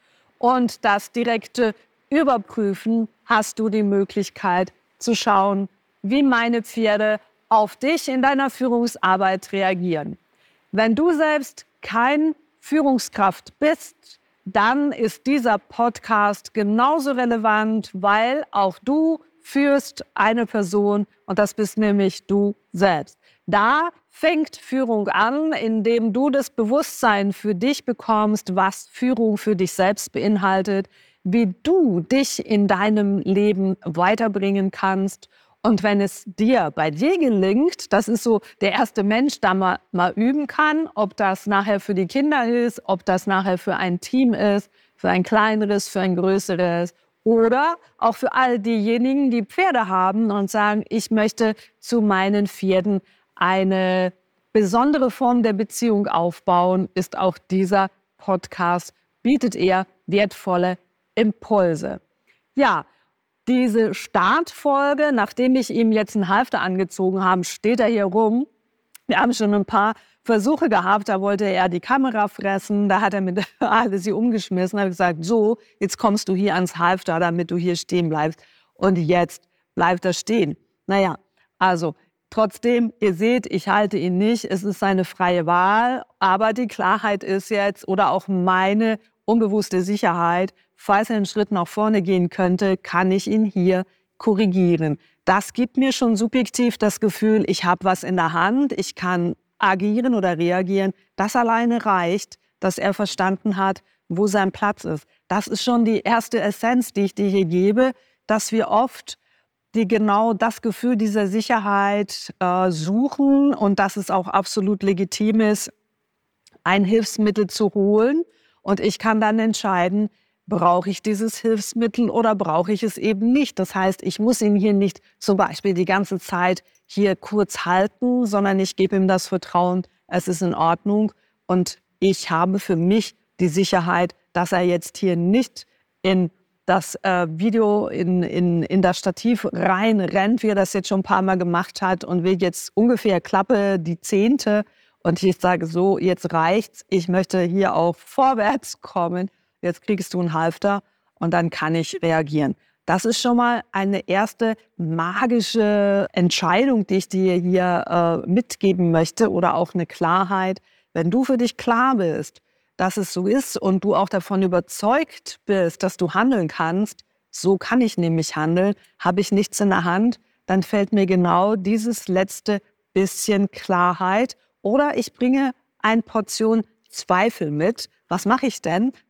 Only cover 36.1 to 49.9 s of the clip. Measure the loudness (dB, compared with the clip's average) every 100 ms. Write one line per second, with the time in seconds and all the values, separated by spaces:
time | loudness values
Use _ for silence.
36.1 | -4 -16 -2 2 2 0 -2 -2 0 0
37.1 | 2 2 2 2 2 0 -2 -2 0 0
38.1 | -2 0 0 -2 -4 -2 0 -2 0 0
39.1 | 2 0 0 0 2 0 -2 -4 -2 0
40.1 | 0 0 0 -4 0 0 0 -4 -4 -4
41.1 | -2 -2 -2 -2 -2 0 -2 -2 -2 -2
42.1 | 0 0 0 0 0 0 -4 -4 -4 0
43.1 | -2 0 -2 0 -2 -2 -4 -2 -4 -2
44.1 | 0 2 2 2 0 -2 _ _ _ 0
45.1 | 0 2 2 2 0 0 -2 -2 -2 -2
46.1 | 0 2 0 0 -2 0 0 -4 -8 _
47.1 | _ 2 4 4 2 0 -2 _ _ -2
48.1 | 0 -2 0 0 0 0 0 0 0 2
49.1 | 2 2 0 -2 -2 0 0 0